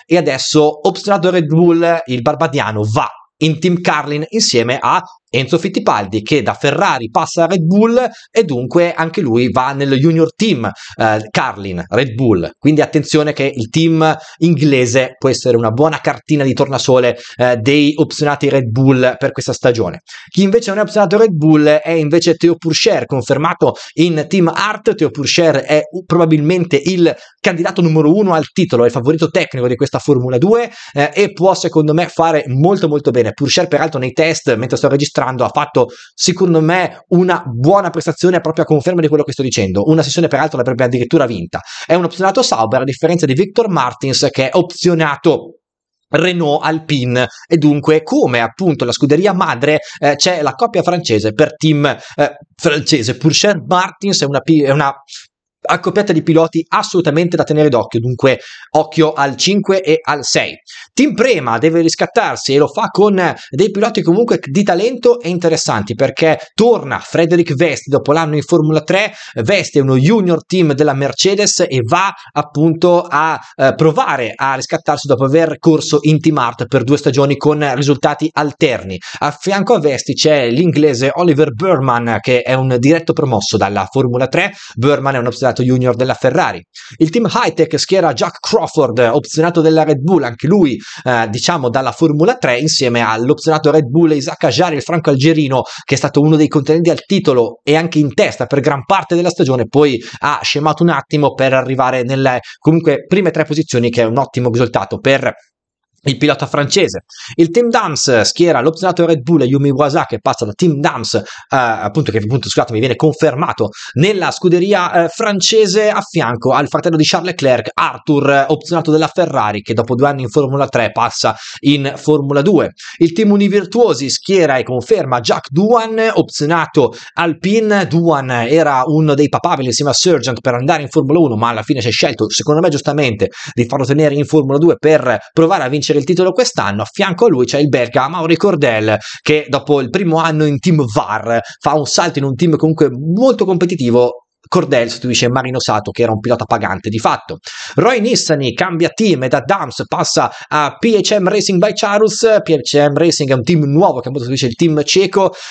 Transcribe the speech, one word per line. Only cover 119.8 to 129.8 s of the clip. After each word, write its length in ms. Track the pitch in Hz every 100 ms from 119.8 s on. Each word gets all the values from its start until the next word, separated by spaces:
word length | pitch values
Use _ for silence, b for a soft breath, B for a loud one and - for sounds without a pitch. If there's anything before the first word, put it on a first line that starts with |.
| 113
due 140 | 123 143
anni 160 | 135
in 40 | 123
Formula 380 | 151 135 139 135
tre 240 | 123 110
passa 420 | 117 117 - 120 110 B B
in 340 | 139 143 139 -
Formula 460 | - 151 139 143
due. 300 | 160 170 98 - B B
Il 160 | 170
team 160 | - 214
Univirtuosi 800 | 202 202 202 180 226 226 131 131
schiera 480 | - - 190 151 131
e 40 |
conferma 580 | 120 127 - 208 131 123
Jack 280 | 113 160 -
Doohan, 600 | 143 214 233 220 220 226
opzionato 800 | 196 131 - 147 170 151 156 120 B B
Alpine. 720 | - 170 160 185 220 214 202 147
Doohan 440 | 160 170 143 131
era 520 | 123 117 160 151 135
uno 300 | 131 151 156
dei 160 | 143 147
papabili 380 | 123 170 151 127
insieme 240 | 113